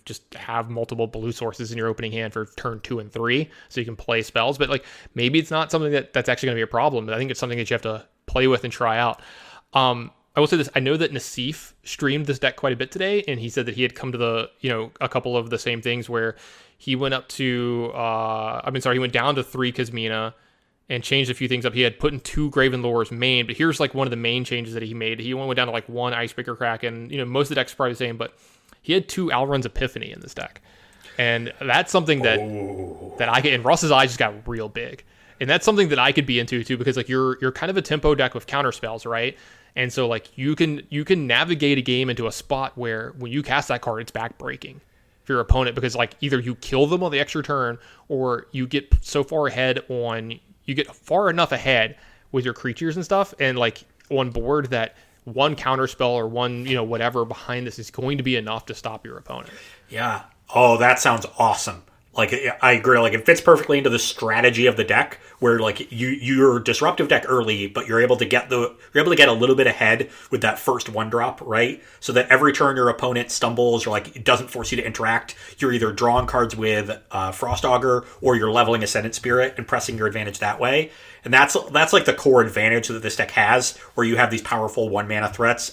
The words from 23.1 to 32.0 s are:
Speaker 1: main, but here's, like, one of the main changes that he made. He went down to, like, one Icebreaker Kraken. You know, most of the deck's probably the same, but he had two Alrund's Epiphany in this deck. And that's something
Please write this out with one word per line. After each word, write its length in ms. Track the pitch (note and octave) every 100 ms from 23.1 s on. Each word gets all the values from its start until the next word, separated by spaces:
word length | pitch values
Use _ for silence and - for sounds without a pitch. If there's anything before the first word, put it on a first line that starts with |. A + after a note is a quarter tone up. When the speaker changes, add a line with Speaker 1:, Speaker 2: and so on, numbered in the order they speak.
Speaker 1:
main, 360 | A#2 B2+ B2+ A#2
but 80 | A#2
here's, 240 | E3 C#3+
like, 160 | C#3+ C3+
one 100 | C3
of 60 |
the 60 | A#2
main 260 | A#2 B2
changes 320 | B2 A#2+ A2+ A2+
that 80 |
he 100 | A2
made. 260 | A#2 A2+ A2+
He 140 | A#2
went 220 | B2+ C3+ B2+
down 100 | B2
to, 80 |
like, 160 | A2+ -
one 240 | A#2+ B2
Icebreaker 420 | A#2 A#2 - B2 A2+
Kraken. 540 | A#2+ A2+ A#2+ A#2 A#2+
You 80 | C#3+
know, 80 | B2
most 200 | C3 C#3
of 40 |
the 60 | C#3
deck's 180 | B2
probably 200 | - B2+
the 40 | A#2
same, 200 | B2 A#2
but 200 | A2+ _ _ _ _ _
he 100 | -
had 140 | F#3 F#3
two 220 | - E3+
Alrund's 360 | B2+ C#3 C#3 B2
Epiphany 460 | - C3 - -
in 80 | -
this 160 | - -
deck. 260 | - - _ _ _ _ - -
And 360 | A#2+ A#2 A#2+ -
that's 320 | C#3 C3+ F3+
something 300 | F#3